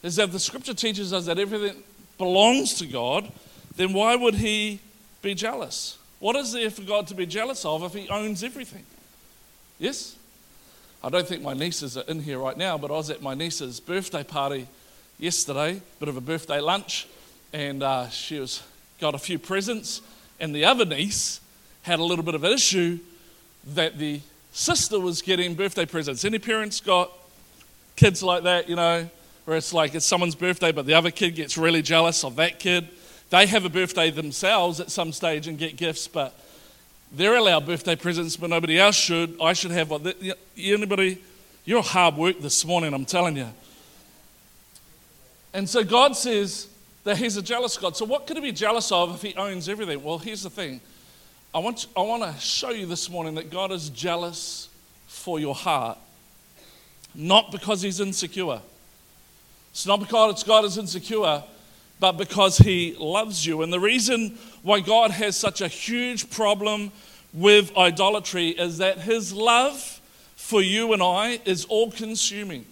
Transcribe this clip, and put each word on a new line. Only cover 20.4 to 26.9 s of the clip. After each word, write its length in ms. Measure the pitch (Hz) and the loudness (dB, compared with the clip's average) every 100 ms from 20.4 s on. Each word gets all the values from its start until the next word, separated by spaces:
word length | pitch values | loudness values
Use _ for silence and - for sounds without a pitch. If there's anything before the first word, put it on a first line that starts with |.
and 120 | 160 | -8
the 120 | 147 | 2
other 200 | 170 254 | 4 4
niece 540 | 190 143 202 208 - - - - - - | 2 0 -2 -2 -4 -8 -16 -20 -20 -16
had 180 | - 165 | -2 0
a 40 | |
little 200 | 170 175 | 0 -2
bit 100 | 165 | -2
of 80 | 156 | -2
an 100 | 170 | 0
issue 460 | 262 - 190 175 175 - - - - _ _ | 2 2 2 0 -2 -12 -20 -20 -20 _ _
that 340 | 139 151 160 147 | -6 -2 -2 -2
the 220 | 151 147 - _ _ - | -8 -8 -12 _ _ -6
sister 440 | - 349 - 214 | -2 0 0 -2
was 200 | 180 165 | -2 -4
getting 340 | - 180 180 | -2 0 0
birthday 300 | 170 196 190 | -2 -4 -2
presents. 400 | 170 165 143 127 | -4 -4 -6 -4
Any 140 | 202 220 | -2 -2
parents 420 | 233 220 214 - | -2 -2 -2 -6
got 300 | 202 | 2